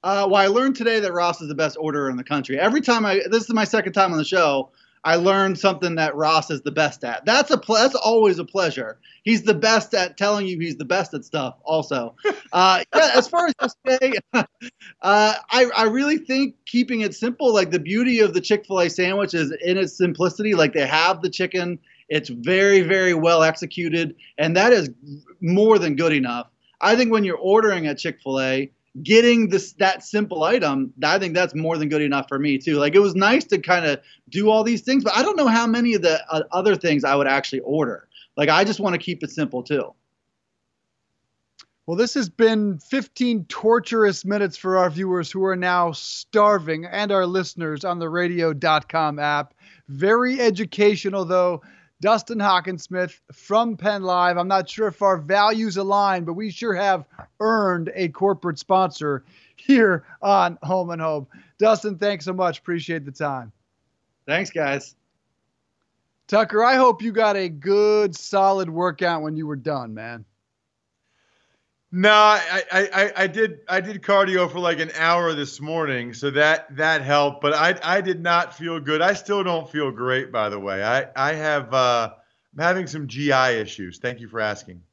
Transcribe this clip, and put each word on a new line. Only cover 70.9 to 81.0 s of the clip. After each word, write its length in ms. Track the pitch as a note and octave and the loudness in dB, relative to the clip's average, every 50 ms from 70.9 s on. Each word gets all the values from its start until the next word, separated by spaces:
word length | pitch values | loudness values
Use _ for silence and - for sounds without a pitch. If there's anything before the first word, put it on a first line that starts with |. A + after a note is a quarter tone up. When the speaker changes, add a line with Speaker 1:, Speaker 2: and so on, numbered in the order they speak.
| _ _ _ _ _ _ _ _ _ _ _ _ _ _ _ _ _ _ _ _ F3 | _ _ _ _ _ _ _ _ _ _ _ _ _ _ _ _ _ _ _ _ -2
Speaker 3:
No, 140 | F3+ F#3 G#3+ | 2 4 6
I, 520 | G#3+ G#3+ G#3+ G#3+ G#3+ G3 E3+ E3 F3+ G3 F3 - | 6 6 6 6 4 2 0 -4 -4 -6 -6 -2
I, 160 | F3+ F#3+ G3+ F#3+ - | 0 -2 0 0 0
I, 180 | F#3+ G3+ G3+ - F3+ F#3+ | 0 0 0 0 -2 -2
I 20 | |
did, 340 | F#3+ D3+ A3 A3 G3+ D#3 C#3+ _ - | -2 0 -2 -2 -2 -4 -12 _ -4
I 140 | F3+ F#3+ | -4 -4
did 180 | F#3 G#3 G#3 G3 | -4 -4 -12 -10
cardio 500 | - - G3+ G3 G3 F#3 F#3 F3+ F3+ D3+ | -2 2 2 2 2 2 0 0 -2 -2
for, 100 | C3+ F3+ | -4 -2
like, 200 | F3+ E3+ E3 D3+ | -2 -2 -2 -2
an 100 | D#3+ D#3+ D#3 | -6 -6 -4
hour 380 | D#3 D#3+ E3 E3+ F3 E3+ E3 D#3+ | -2 0 2 2 2 0 -2 -4
this 260 | D3 C#3+ C#3 - - | -4 -8 -8 -10 -14
morning, 540 | C#3+ D#3 E3 E3 D#3+ C#3+ C3 B2 A#2+ A#2+ A2+ | -10 -8 -4 -4 -4 -4 -4 -6 -6 -10 -10
so 160 | A#2 C3+ C#3+ | -6 -6 -2
that, 440 | C3 D3 D3+ D3+ D#3+ D#3 - - C#3 | 2 2 4 4 2 0 -4 -12 -6
that 280 | C3 D#3 D#3+ D#3+ D3+ | -2 0 0 0 0
helped. 400 | C3+ C3+ C#3+ D3 C#3+ C#3+ C#3 C#3+ | 0 0 2 2 2 0 -2 -2
But 100 | - D3 | -2 0
I, 260 | D#3 D3+ D#3 F3 F#3+ - | 2 2 2 0 0 -2
I 180 | D3 E3 F#3 G3+ | -4 -2 -2 -2
did 220 | F#3 F#3+ F3+ E3 | -2 -4 -6 -4
not 340 | E3+ F3 E3+ F3 E3+ E3 - | -2 0 0 0 0 -2 -10
feel 240 | - E3 E3 E3 D#3+ | -12 -10 -8 -8 -8
good. 220 | C#3 C#3 D3+ D3 | -4 -4 -2 0
I 100 | E3+ F#3+ | 2 0
still 320 | G3+ - - - G3+ G3+ F#3 | 0 -2 -6 -4 -4 -2 -2
don't 260 | F3+ E3+ D#3+ D#3+ - | -2 -4 -4 -6 -8
feel 200 | - D3+ D3 C3+ | -6 -6 -6 -6
great, 420 | A2+ G#2 B2 B2+ B2+ C3 C3 - | -6 -6 -4 -2 -2 -2 -4 -4
by 160 | - A2+ G#2+ G#2+ | -4 -4 -4 -4
the 100 | G2+ G2+ | -4 -6
way. 240 | G2 G2 F#2+ G2 | -6 -6 -6 -4
I, 260 | G2+ A2 B2 C3+ | -2 -2 -2 -2